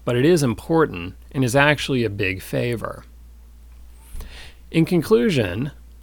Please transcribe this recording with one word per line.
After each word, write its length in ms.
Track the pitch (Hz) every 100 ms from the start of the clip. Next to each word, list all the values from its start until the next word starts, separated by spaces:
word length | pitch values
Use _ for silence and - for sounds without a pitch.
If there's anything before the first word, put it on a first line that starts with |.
but 120 | - 120
it 80 |
is 180 | 147 180
important 720 | 135 107 - 165 151 87 87 - -
and 140 | 139
is 120 | 127 139
actually 480 | 147 143 - 131
a 60 | 110
big 320 | 101 95 95
favor. 640 | - 135 123 113 - - - - - - - - - - - - - - - - - - -
In 120 | 165
conclusion, 880 | 160 175 - 226 240 143 98 92 143 - - -